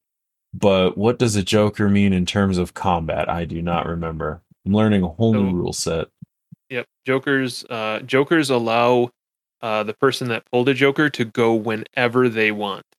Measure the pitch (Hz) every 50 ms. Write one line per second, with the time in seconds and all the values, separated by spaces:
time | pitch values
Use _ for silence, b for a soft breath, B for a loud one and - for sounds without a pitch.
0 | _ _ _ _ _ _ _ _ _ _ - 92 110 98 95 95 92 87 - 98
1 | 104 120 120 - 127 113 104 101 90 - 110 104 104 104 - - 104 101 101 101
2 | 101 98 95 90 87 - - 104 98 95 92 90 87 - - - - 95 87 85
3 | 80 76 82 76 82 - 85 85 85 73 82 85 85 87 85 80 - 85 85 85
4 | 82 82 80 78 78 76 78 - _ _ _ _ - 98 101 107 110 107 104 98
5 | 90 82 - - 117 113 110 104 101 95 90 87 87 90 - - - 82 82 82
6 | - - _ - - - _ _ _ _ - _ _ - 127 120 113 _ _ _
7 | - 131 131 135 - 147 139 135 131 123 - - - - 123 110 107 110 110 107
8 | 131 117 127 135 143 - 170 160 143 127 127 120 117 113 113 117 120 120 123 123
9 | 120 120 - _ _ _ _ _ _ _ _ _ 123 110 107 107 104 110 107 -
10 | 139 135 123 - 131 120 113 107 - _ 123 123 123 139 131 123 139 139 139 160
11 | 151 143 - - 120 110 - 123 117 113 117 110 107 117 110 110 110 - - -
12 | 123 117 117 127 127 123 110 113 110 107 104 104 104 98 95 104 - _ _